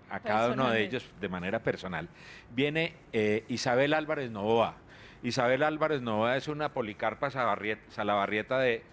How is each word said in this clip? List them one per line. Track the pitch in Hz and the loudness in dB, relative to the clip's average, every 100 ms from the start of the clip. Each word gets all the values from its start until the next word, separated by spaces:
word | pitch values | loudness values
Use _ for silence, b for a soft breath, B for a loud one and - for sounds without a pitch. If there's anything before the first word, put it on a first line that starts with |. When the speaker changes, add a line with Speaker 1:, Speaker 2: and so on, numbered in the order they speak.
| - | -10
Speaker 1:
a | 98 | -8
cada | 107 107 120 | 0 2 2
uno | 131 131 | 2 2
de | 113 | 2
Speaker 2:
Personalmente. | |
Speaker 1:
ellos | 101 101 - - | 0 -4 -8 -8
de | 98 | -6
manera | 90 90 113 | -4 -2 -2
personal. | 135 - 92 82 82 B B B B 120 | -2 -4 -6 -8 -8 B B B B -2
Viene, | 147 156 165 - - | 0 0 -4 -6 -4
eh, | 113 107 110 - | 0 2 0 -2
Isabel | 117 131 123 143 | -4 0 2 4
Álvarez | 156 151 151 123 | 2 0 -4 -4
Novoa, | 107 104 117 95 - - B B B | -4 2 4 2 -2 -20 B B B
Isabel | 123 135 120 131 | -4 2 2 4
Álvarez | 151 151 156 143 | 2 2 0 0
Novoa | 120 107 117 131 | 0 2 2 2
es | 151 | -2
una | 147 147 | -4 -4
Policarpa | 135 107 101 110 107 139 | -4 -6 -2 -4 -2 -4
Sabarriet-, | 131 113 101 104 107 - | 0 0 0 -2 -4 -8
Salabarrieta | - 104 104 98 107 104 131 | -4 2 2 2 -2 0 0
de, | 127 113 - | 2 0 -6